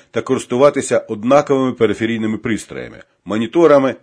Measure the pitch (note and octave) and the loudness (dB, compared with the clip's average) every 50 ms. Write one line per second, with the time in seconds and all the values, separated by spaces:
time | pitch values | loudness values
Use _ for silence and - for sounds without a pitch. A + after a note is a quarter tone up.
0 | _ _ - A#2 - - C3 A2+ - - A#2+ A#2+ C#3 D3 C#3 C3+ - - B2 A2 | _ _ -8 -6 -4 -2 -4 -4 -4 -2 0 4 4 4 4 2 -2 -2 -2 -2
1 | - - A2+ G#2 G#2 B2 C#3 D3 C#3+ - C#3+ C3 C3 B2+ A#2 - A#2 G#2 G2 - | -2 -4 -8 -6 -2 2 2 2 2 2 0 0 0 -2 -2 0 0 0 0 -2
2 | A#2 A2 A#2 A2 A2 A2 A2 G2+ - A#2+ A2 G2 - - - B1+ B1 A#1 - - | -4 -4 -4 -4 -4 -4 -4 -4 -4 -4 -4 -6 -6 -10 -14 -14 -14 -14 -16 -20
3 | - _ _ _ _ - G2+ A2 A#2 A2+ - E3+ E3+ D#3 D3 C#3 C3+ C3 A2+ - | -20 _ _ _ _ -6 -4 -4 -4 -2 2 4 6 6 6 4 4 2 -2 -6